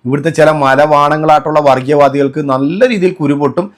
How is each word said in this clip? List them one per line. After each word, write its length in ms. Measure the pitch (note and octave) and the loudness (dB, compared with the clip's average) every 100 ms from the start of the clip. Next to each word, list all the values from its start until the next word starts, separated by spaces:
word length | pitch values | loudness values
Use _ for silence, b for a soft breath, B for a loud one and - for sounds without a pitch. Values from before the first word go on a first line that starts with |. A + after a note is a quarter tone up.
| B2 | -6
ഇവിടുത്തെ 220 | C#3+ D#3 | -4 -2
ചില 220 | D3+ D#3 | 2 2
മലവാണങ്ങളായിട്ടുള്ള 1080 | D#3 C3+ C3+ D3+ D3 D3 D#3 D#3 D3+ D3+ D3+ | 2 0 2 2 2 2 0 2 0 2 0
വർഗീയവാദികൾക്ക് 800 | C#3+ C3 B2+ D3 C#3 C#3+ C#3 D3+ C#3 | 2 0 0 2 2 2 -2 -4 -4
നല്ല 380 | C3 C#3 F#3 B3+ | -2 -4 0 -2
രീതിയിൽ 240 | G#3 F3+ - | 0 -4 -2
കുരുപൊട്ടും, 520 | C#3+ C#3+ C#3+ C#3+ G3+ | -4 -2 -2 -4 -8